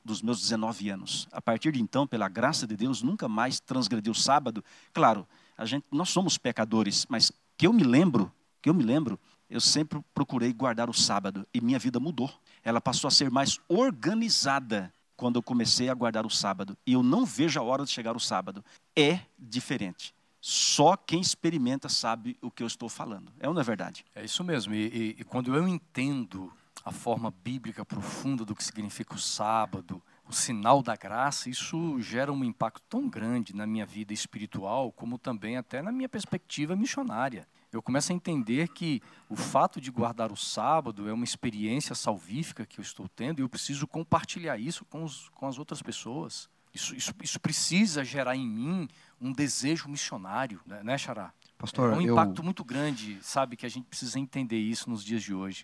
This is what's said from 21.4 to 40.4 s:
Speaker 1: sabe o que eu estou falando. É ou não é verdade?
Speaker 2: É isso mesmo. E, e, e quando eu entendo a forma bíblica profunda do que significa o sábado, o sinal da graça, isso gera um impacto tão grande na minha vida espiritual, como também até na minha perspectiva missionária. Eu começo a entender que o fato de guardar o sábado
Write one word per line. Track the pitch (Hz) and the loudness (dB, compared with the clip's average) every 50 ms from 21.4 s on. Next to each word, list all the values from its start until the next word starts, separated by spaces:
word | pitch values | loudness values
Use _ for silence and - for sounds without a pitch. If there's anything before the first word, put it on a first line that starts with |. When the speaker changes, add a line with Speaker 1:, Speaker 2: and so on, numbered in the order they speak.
| - 165 170 147 120 123 135 135 - 139 | 0 0 2 2 2 0 0 -2 -2 -2
Speaker 1:
sabe | - - - 113 113 117 110 123 120 - | -2 0 0 0 -2 -2 -4 -8 -10 -8
o | - 117 | -10 -12
que | - - | -8 -6
eu | 117 | -6
estou | 113 - - 120 110 | -6 -6 -8 -10 -10
falando. | - - - 117 104 95 92 - - - | -8 -8 -8 -8 -10 -12 -14 -18 -12 -4
É | - | -4
ou | 143 175 | -2 0
não | 165 | 0
é | 123 | 0
verdade? | 117 107 92 87 85 - - - _ _ | 0 -2 -4 -6 -10 -12 -16 -20 _ _
Speaker 2:
É | 107 110 | -12 -6
isso | 107 - - | -4 -4 -2
mesmo. | 180 180 156 123 101 107 107 | 0 0 0 0 0 -2 0
E, | 107 107 113 | 0 0 0
e, | 117 113 113 110 110 - | -2 -2 -2 -2 -4 -6
e | 107 | -10
quando | - - 127 120 127 131 | -6 -4 -2 0 2 2
eu | 156 180 185 | 4 4 2
entendo | 180 160 - _ - 131 131 143 143 131 110 - - 95 92 90 - - _ _ _ - - | 0 -2 -4 _ -4 -2 0 0 0 -2 -4 -6 -8 -10 -12 -12 -14 -20 _ _ _ -14 -12
a | 92 | -10
forma | 90 - - 120 113 113 113 107 | -10 -6 -2 -2 -2 0 -2 -4
bíblica | 92 - - 123 127 131 113 113 - - 104 | -6 -6 -6 -6 -6 -6 -8 -10 -10 -10 -10
profunda | - 104 98 101 - 92 - - 139 139 117 113 | -8 -8 -6 -6 -6 -8 -4 -4 -2 -2 -2 -4
do | 101 104 | -6 -6
que | - - | -6 -8
significa | - - 110 104 101 - - 110 - - | -8 -6 -8 -8 -8 -8 -10 -10 -10 -8
o | - | -6
sábado, | - - - - 104 107 113 113 107 - - 95 85 - 90 85 - _ _ _ _ - | -4 -4 -2 -2 0 2 2 2 0 0 -4 -8 -8 -10 -12 -12 -14 _ _ _ _ -6
o | |
sinal | 117 - - - 117 104 104 117 139 139 | -2 -2 0 0 -2 2 6 6 6 6
da | 123 120 107 | 6 0 -4
graça, | - - 98 104 120 135 143 139 - - 127 | -6 -6 -6 -2 0 0 0 -2 -4 -6 -6
isso | 123 - - - 165 160 170 165 143 123 | -6 -6 -6 -4 -4 -2 -2 -2 -2 -4
gera | 104 92 110 123 139 143 | -4 -2 -2 -2 0 0
um | 139 135 | 0 0
impacto | 131 117 - - 117 110 - - - _ | -2 -2 -2 -2 -4 -4 -4 -8 -12 _
tão | 220 262 285 247 | -4 -2 -2 -2
grande | - 113 110 120 123 123 104 - 98 | -4 -2 -2 0 0 0 -2 -4 -6
na | 104 107 107 | -6 -4 -2
minha | 110 110 101 | -2 -4 -4
vida | 92 98 107 107 101 | -6 -8 -10 -8 -6
espiritual, | 107 - - - - 101 104 - - 117 98 98 117 135 131 110 | -6 -6 -6 -8 -8 -10 -10 -8 -6 -6 -4 -2 -2 -2 -2 -4
como | - - - 120 127 | -6 -8 -8 -8 -8
também | 120 - 135 117 101 104 110 123 | -6 -6 -6 -6 -6 -6 -6 -6
até | 127 117 - 123 131 | -6 -6 -6 -8 -6
na | 165 214 | -6 -4
minha | 247 262 262 254 | -4 -4 -6 -6
perspectiva | - 214 - - 185 180 - - - 147 147 151 185 | -6 -8 -6 -4 -6 -6 -6 -8 -6 -4 -2 -2 0
missionária. | 196 226 - - 277 262 233 107 113 131 135 117 87 - - _ _ _ _ | 0 0 -2 -2 -4 -4 -4 -2 -2 -2 -2 -4 -8 -14 -18 _ _ _ _
Eu | - 113 | -10 -6
começo | - - 127 143 - - | -4 -2 0 0 0 0
a | 180 | -2
entender | 175 - 180 160 139 110 107 120 147 170 165 | -2 -2 -2 -2 0 0 0 0 0 0 -2
que | - - 170 160 135 107 - - - - _ - | -4 -4 -2 -2 -2 -2 -4 -10 -20 -20 _ -10
o | 107 | -6
fato | - - - - 135 170 - - 160 | -6 -4 2 4 4 4 4 2 -6
de | 127 131 | -10 -6
guardar | 123 120 117 117 113 117 113 107 | -2 -2 -2 -2 -2 -2 -4 -4
o | 101 | -4
sábado | - | -6